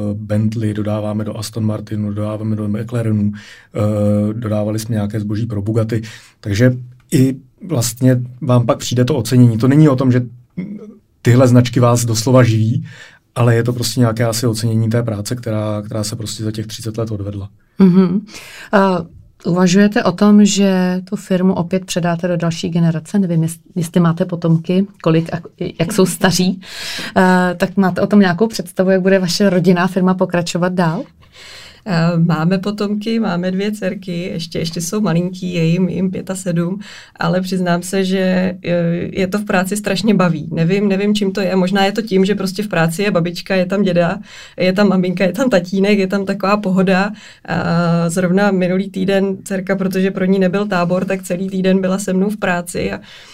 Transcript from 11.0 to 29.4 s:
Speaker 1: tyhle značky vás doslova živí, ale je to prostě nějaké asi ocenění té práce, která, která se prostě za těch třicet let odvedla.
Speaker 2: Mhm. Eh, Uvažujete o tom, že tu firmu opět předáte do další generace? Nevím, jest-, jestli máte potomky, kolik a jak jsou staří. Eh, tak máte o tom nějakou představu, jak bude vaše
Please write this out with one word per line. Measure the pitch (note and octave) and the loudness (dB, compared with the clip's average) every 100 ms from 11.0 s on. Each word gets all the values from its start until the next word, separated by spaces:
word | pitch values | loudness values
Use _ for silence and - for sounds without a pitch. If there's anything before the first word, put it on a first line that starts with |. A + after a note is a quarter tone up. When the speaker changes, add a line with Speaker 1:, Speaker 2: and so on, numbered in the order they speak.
| _ _ | _ _
Speaker 1:
tyhle | - B2 C3 | 2 6 6
značky | B2 B2 - | 6 4 2
vás | A#2+ A#2+ A#2 | 2 2 0
doslova | A2 C#3 B2+ | -2 4 4
živí, | A#2+ A2 A2 - - - - - _ - | 6 4 2 0 -4 -14 -20 -20 _ 0
ale | A#2+ A#2 | 2 2
je | |
to | A#2 | 2
prostě | A#2 A#2 B2+ | -2 -2 0
nějaké | A#2+ A2+ A#2 | 0 2 -2
asi | A2 B2 | 0 -2
ocenění | G#2+ A#2 A2+ A2 | -2 -2 0 0
té | A#2 | 0
práce, | A#2 G2+ G#2 B2+ | -2 -4 -6 -6
která, | A#2 G#2+ G#2+ G#2 | -4 -4 -4 -6
která | G#2 A2 | -6 -6
se | G#2+ A2 | -6 -6
prostě | G#2+ - | -8 -6
za | A2 | -6
těch | A2 G#2+ | -6 -8
třicet | - A2+ A2+ | -10 -8 -6
let | A2+ | -6
odvedla. | G2+ G2+ G2+ G2 _ _ - | -6 -8 -8 -10 _ _ 2
Speaker 2:
Mhm. | F#3+ F#3 F#3 F#3+ - - - - - | 4 6 4 0 -6 -14 -20 -20 -2
Eh, | G#3 G3 F3+ E3 - - _ G#3 | 2 2 0 -6 -16 -20 _ -2
Uvažujete | F3 F#3 F#3+ G#3 - | 2 4 4 4 2
o | - | 0
tom, | F3 G#3 G#3 G#3 | 2 6 6 6
že | G3 G3 F#3 F3+ F3+ F#3 | 4 2 2 0 -2 -6
tu | G#3 | -8
firmu | - F#3 F#3 | -2 0 0
opět | F#3 E3+ F#3+ F#3 | 0 -2 -4 -4
předáte | F3+ E3+ E3+ F3+ | -4 -2 -2 -2
do | E3+ | -2
další | E3+ E3 F3+ | -2 -2 -2
generace? | E3+ E3 D#3+ D3+ G3+ | 0 2 0 -2 0
Nevím, | F#3 E3+ | 0 0
jest-, | D#3+ - _ F#3 | -2 -4 _ -6
jestli | E3 F#3 | -2 2
máte | E3 E3 F#3 | 2 2 -2
potomky, | E3+ E3 E3 E3 F#3 G3 - | -2 0 0 2 0 0 -2
kolik | E3 E3 E3 | 0 0 0
a | E3 - - E3+ - | -8 -10 -10 -8 -4
jak | E3 | -2
jsou | - F#3 | 2 0
staří. | - F3+ E3+ F#3 - - - - - - - | 2 0 2 0 -2 -8 -14 -12 -10 -4 2
Eh, | F#3 F#3 F3+ F3 | 4 4 2 -2
tak | F#3+ F#3+ | -2 0
máte | F#3+ F3+ | 0 0
o | G3+ | 2
tom | G#3 | 4
nějakou | F#3+ E3+ A3+ | 4 2 -2
představu, | - - - F#3+ | -2 -6 -2 2
jak | F#3+ | 2
bude | F#3+ F#3+ | 4 2
vaše | F3+ - | 2 0